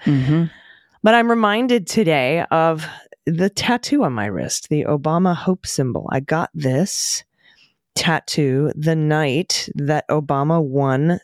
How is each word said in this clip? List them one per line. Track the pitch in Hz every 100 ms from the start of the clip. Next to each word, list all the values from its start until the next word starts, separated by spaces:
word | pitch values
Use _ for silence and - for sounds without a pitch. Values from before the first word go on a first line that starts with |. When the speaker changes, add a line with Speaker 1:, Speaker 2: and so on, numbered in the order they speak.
| -
Speaker 1:
Mm-hmm. | 139 131 160 165 - - - _ _
Speaker 2:
But | 214 233
I'm | 233
reminded | 233 208 214 254 240 170
today | 226 170 147 127 165 -
of | 160 165 160 160 - - - -
the | 165 196
tattoo | - - 240 - 285
on | 175
my | 117 104
wrist, | 87 62 - -
the | 151
Obama | - 147 156 165 185 170
hope | - 185 -
symbol. | - 127 - -
I | 135
got | 139 156 165
this | 165 135 131 196 - - - - _ _ _ _ _ _ -
tattoo | - 156 - - 139 131 147 -
the | 156 160
night | 151 151 147 135 - - -
that | - 143 151 -
Obama | 151 147 139 147 165
won | 143 135 135 131 160 175